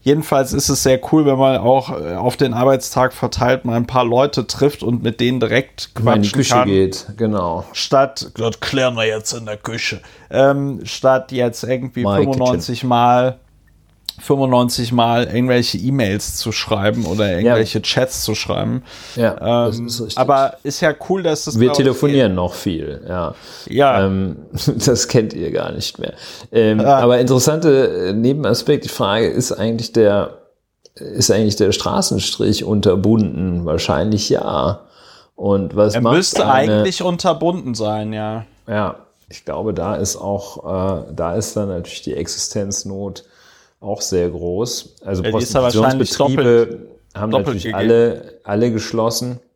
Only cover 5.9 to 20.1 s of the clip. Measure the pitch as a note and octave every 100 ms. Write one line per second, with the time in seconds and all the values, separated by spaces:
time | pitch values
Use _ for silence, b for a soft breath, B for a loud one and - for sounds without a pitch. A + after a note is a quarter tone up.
5.9 | - A2 A#2 G2+ D3+ B2+ B2 A#2+ G2 F#2+
6.9 | - - G#2 A2+ G#2 F2 E2+ F2+ - -
7.9 | C#3 C#3 - - - A2+ A2+ - C#3 B2+
8.9 | A#2 A2 A2 G#2+ B2 A2 G#2 - A#2 -
9.9 | G2+ B B B - C#3 C#3 C#3 B2 -
10.9 | - C3 C3 C3 B2+ A#2+ - A#2 C3 B2
11.9 | B2 G2+ G2+ C3+ C3 B2+ B2+ E2 A#2+ B2+
12.9 | A#2+ A#2+ B2 B2+ B2 _ _ _ _ _
13.9 | _ - - - C#3 C3 B2 B2 B2+ A#2
14.9 | B2 A#2 A#2 A#2+ A2+ B2+ B2 A#2+ - A2+
15.9 | C#3 G#2 G2+ - - A#2 G#2 - G#2 G2+
16.9 | A#2 F#2 G2 G2+ F2 A#2 A#2 A2 A2 -
17.9 | - B2+ - - G#2+ - F#2 A2+ B2 B
18.9 | B B B2 A2+ - G2+ A#2+ A#2 A2+ A#2
19.9 | A2+ A2+